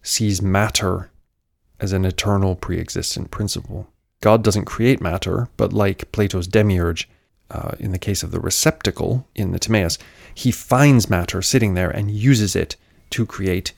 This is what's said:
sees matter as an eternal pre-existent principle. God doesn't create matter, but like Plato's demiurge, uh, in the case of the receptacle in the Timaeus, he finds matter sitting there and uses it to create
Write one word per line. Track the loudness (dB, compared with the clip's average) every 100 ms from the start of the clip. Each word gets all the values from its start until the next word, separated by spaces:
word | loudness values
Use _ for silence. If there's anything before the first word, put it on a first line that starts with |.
sees | -4 -2 0 0
matter | 2 2 2 0 -2 -2 -6 _ _ _ _ _ _ _
as | -2
an | 0
eternal | 0 0 0 2 2 0
pre-existent | -4 -4 -4 -6 -6 -6 -8
principle. | -6 -4 -4 -8 -12 -12 _ _ _
God | 4 4
doesn't | 4 0 -4
create | 0 2 2
matter, | 0 -2 -2 -4 -4 -2
but | 0
like | 2 0 0 -8
Plato's | -2 0 0 2
demiurge, | 4 4 4 0 -2 -8 _ _ _ _
uh, | -10 -8 -6
in | -6
the | -6
case | -4 -4
of | -4
the | -4
receptacle | -2 0 0 0 -6 -4 -2 -4 -6 -6
in | -4
the | -4
Timaeus, | 0 2 2 -4 -10 -20 -20
he | -4 -2
finds | -2 0 4 6 6 4
matter | 0 -2 -4
sitting | 0 2 2 0
there | -2
and | -2 -4
uses | 0 4 4 4 0
it | -4 -8 _ _ _
to | -6 -4
create | -2 -2 -2 -4